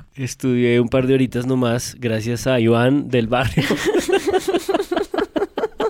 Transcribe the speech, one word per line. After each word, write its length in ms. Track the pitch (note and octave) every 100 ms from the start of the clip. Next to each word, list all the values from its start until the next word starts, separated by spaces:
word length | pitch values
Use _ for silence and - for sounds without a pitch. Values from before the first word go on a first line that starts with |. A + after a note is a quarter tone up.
| - -
estudié 640 | B2+ - C3+ B2 B2 A#2+
un 80 | A#2+
par 180 | C3 B2+
de 60 |
horitas 320 | C3+ B2+ A#2+ B2
nomás, 500 | C3 B2 A#2 - -
gracias 480 | B2 A2 G#2+ A#2+ C3
a 120 | C3
Iván 500 | A2+ A#2 B2 C#3+ B2
del 180 | B2 A2+
barrio. 380 | B2 B2+ - -
<laughs> 60 | D4 E4 G#4+ - F#4+ D4+ F#4 - F4 - F#4 F#4+ F4 F4+ - F4+ - G4+ - G#4+ - A4